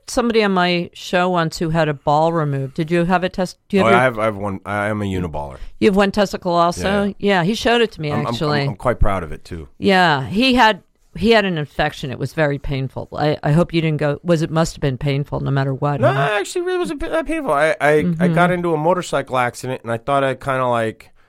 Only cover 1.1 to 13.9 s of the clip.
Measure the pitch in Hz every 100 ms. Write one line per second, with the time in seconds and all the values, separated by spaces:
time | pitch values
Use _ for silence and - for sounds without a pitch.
1.1 | 180 180 180 160 - 165 165 156 147 -
2.1 | 147 165 170 147 139 135 151 160 175 170
3.1 | 180 180 - 180 - _ 196 113 117 131
4.1 | 113 110 98 101 95 - 104 104 107 101
5.1 | 92 90 73 71 65 - - 214 196 202
6.1 | 208 190 - 185 170 170 175 185 202 202
7.1 | - 196 190 170 220 220 233 220 - 151
8.1 | 147 143 120 151 147 139 101 127 107 -
9.1 | 95 78 76 - 87 73 _ - 185 175
10.1 | 143 135 190 262 247 220 202 _ _ _
11.1 | 160 208 226 196 165 147 - 151 - 143
12.1 | 110 139 - 151 143 - 135 135 - -
13.1 | - 147 147 - 151 175 165 160